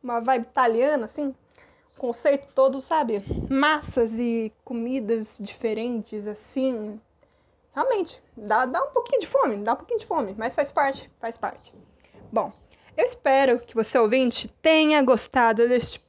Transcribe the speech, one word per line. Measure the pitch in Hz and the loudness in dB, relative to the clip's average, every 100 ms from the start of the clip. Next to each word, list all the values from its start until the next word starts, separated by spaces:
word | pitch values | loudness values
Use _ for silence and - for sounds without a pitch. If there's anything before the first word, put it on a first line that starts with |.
Uma | 254 233 | -4 -4
vibe | 233 262 233 | 0 0 0
italiana, | - 247 226 269 302 220 | 0 2 4 2 0 -4
assim, | - 285 254 _ _ _ _ _ _ | -6 -6 -8 _ _ _ _ _ _
conceito | 254 240 302 277 277 | -8 -2 0 0 -2
todo, | - 269 262 | 2 2 2
sabe? | 262 320 262 208 202 - - | -2 -2 0 -2 -4 -8 -2
Massas | 269 294 302 - - 233 | 2 2 0 -2 -2 0
e | 220 240 233 220 _ | 0 -2 -2 -4 _
comidas | - 240 233 262 208 226 214 - | -12 -8 -4 -4 -2 -4 -4 -12
diferentes, | 202 - 226 214 233 233 208 214 208 | -14 -8 -6 -4 -4 -6 -8 -10 -10
assim. | 208 - 277 262 240 214 214 _ _ _ _ _ _ _ | -12 -10 -4 -2 -2 -8 -12 _ _ _ _ _ _ _
Realmente, | - 523 440 349 - _ - | -4 -2 0 -2 -8 _ -16
dá, | 208 220 254 | -2 0 0
dá | 320 | -2
um | 554 | 0
pouquinho | 494 480 466 | -2 0 -2
de | 339 | 0
fome, | 539 311 202 | 0 0 0
dá | 208 | -2
um | 262 | -4
pouquinho | - 466 | -2 -6
de | - | -2
fome, | 339 214 202 | -4 -4 -4
mas | 226 262 | -6 -2
faz | 285 | -2
parte, | - 277 269 - _ | 0 0 -2 -12 _
faz | 233 - | -12 -8
parte. | - - - - _ _ _ - - | -10 -10 -20 -20 _ _ _ -20 -6
Bom, | 220 196 - _ _ _ - | -4 -4 -8 _ _ _ -2
eu | 480 | -2
espero | - 294 269 269 240 | 0 2 4 4 2
que | - 226 | -2 -4
você, | 220 269 | 0 2
ouvinte, | 220 254 254 - - _ | 4 4 2 0 -6 _
tenha | 320 320 302 302 | 4 4 6 4
gostado | 262 233 - 262 233 220 233 | 4 2 2 2 2 4 2
deste | 247 - - | 2 -2 -12